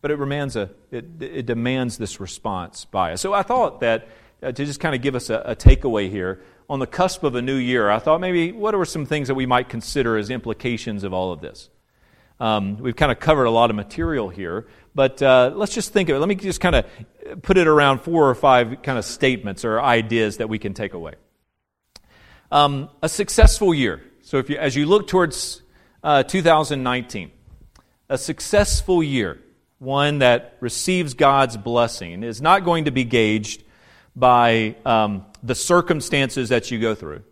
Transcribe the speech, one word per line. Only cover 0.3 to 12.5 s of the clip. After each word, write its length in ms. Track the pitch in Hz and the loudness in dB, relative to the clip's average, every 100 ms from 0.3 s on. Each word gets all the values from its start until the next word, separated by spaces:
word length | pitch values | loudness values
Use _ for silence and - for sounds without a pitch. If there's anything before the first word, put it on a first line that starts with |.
| 143 139 120 | -4 -4 -6
a, 140 | 98 - _ | -8 -10 _
it, 140 | 123 120 170 | -14 -14 -14
it 260 | 139 160 117 | -12 -10 -6
demands 520 | 117 120 131 127 107 | -4 -2 -2 -4 -6
this 220 | 104 - | -10 -10
response 640 | 95 - 113 95 85 - - | -14 -10 -8 -6 -8 -14 -8
by 280 | 98 90 | -2 -2
us. 80 | 90 | -2
So 120 | 190 | -2
I 80 | 202 | -2
thought 380 | 190 254 190 - | 0 0 0 0
that, 280 | 120 113 - - _ _ | 0 0 -4 -20 _ _
uh, 100 | 143 | -10
to 140 | 123 143 | -6 -8
just 140 | 139 | -4
kind 140 | 165 | -4
of 80 | 135 | -2
give 140 | 131 127 | -2 -4
us 160 | - | -4
a, 80 | 113 | -6
a 160 | - 117 | -4 4
takeaway 540 | - 139 135 110 98 | 6 8 4 0 -2
here, 340 | 101 90 95 - _ _ | -4 -6 -8 -14 _ _
on 100 | 139 | -6
the 80 | 131 | -6
cusp 360 | - 185 - | -2 -2 0
of 120 | 151 123 | -4 -2
a 60 | |
new 140 | 123 135 | -4 -4
year, 340 | 123 123 104 | 0 2 2
I 100 | 107 | 2
thought 220 | 131 160 | 2 0
maybe 300 | 185 175 165 | 2 -2 -2
what 240 | 226 208 208 | -2 -2 -2
are 100 | 175 | -2
some 200 | 165 143 | -4 -4
things 240 | 151 131 | -4 -2
that 60 | 135 | -4
we 120 | 131 | 0
might 200 | 123 127 | 0 0
consider 480 | 117 - 147 120 110 | -10 -8 -2 0 0
as 140 | 104 | -4
implications 720 | 127 110 107 127 117 - 104 | -8 -8 -8 -6 -6 -6 -8
of 100 | 98 | -6
all 180 | 92 92 | -4 -4
of 100 | 85 | -6
this? 280 | 76 - - _ _ _ _ _ _ _ | -12 -18 -20 _ _ _ _ _ _ _
Um, 380 | 117 | -2